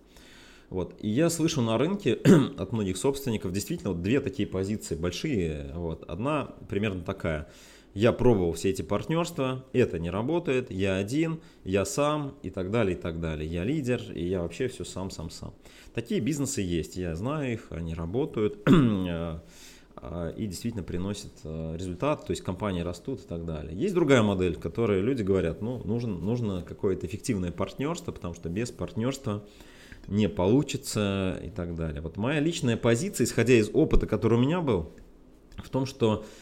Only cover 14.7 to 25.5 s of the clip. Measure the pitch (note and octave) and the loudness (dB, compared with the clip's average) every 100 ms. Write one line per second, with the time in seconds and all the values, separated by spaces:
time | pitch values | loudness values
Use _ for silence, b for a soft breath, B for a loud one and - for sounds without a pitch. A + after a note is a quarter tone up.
14.7 | - - F#2 F#2+ - E2 - D#2+ - B | -4 -10 -8 -8 -8 -10 -10 -14 -14 B
15.7 | B B - - G#3 A#2 D3+ C3+ - F#2 | B B -8 -2 0 0 0 -2 -2 0
16.7 | E2+ - F2+ F2+ D#2+ A#2 D#3 C3+ A2+ - | 0 -2 -4 -4 -4 -4 -2 -2 -4 -6
17.7 | D#2+ E2 E2 E2 A2+ D#3+ A#2+ G#2 - - | -8 -6 -4 -2 -2 -2 0 0 0 6
18.7 | D3 B2 G2+ F2+ E2 E2+ D#2+ B B B | 8 8 2 -2 -2 -4 -8 B B B
19.7 | B B - - E2+ E2 - A2+ E2+ A#2 | B B -16 -10 -6 -6 -4 -6 -4 -6
20.7 | A2 D#2+ F2 F#2+ G#2 - - D#2 D#2+ D#2+ | -6 -6 -4 -4 -6 -10 -14 -10 -6 -6
21.7 | E2 F#2 F2 C#3 D3 - F2 - F2+ G#2+ | -6 -6 -2 -2 -2 -2 -4 -4 -4 -2
22.7 | F2+ E2+ F2 - C3+ - E2+ E2+ D#2 - | -2 -4 -6 -8 -10 -8 -8 -6 -6 -8
23.7 | E2+ F#3+ F3+ D#3 C3 G#2+ G2 F#2 D#2 - | -4 0 0 4 6 6 4 2 0 -4
24.7 | - A#2 F#2+ G#2+ C3+ F#2+ F#2+ E2 | 0 2 2 2 0 2 2 2